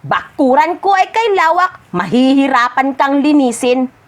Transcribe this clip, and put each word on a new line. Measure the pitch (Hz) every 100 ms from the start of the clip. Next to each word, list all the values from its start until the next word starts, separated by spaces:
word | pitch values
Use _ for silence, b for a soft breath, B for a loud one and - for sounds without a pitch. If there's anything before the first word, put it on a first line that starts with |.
Bakuran | 139 - - - 277 262 320 349
ko | 370 392
ay | 381
kay | 440 453 392
lawak, | 320 339 359 - _
mahihirapan | 175 180 233 262 269 277 262 247 - 269 262
kang | 277 285
linisin. | 277 294 262 226 247 247 254 _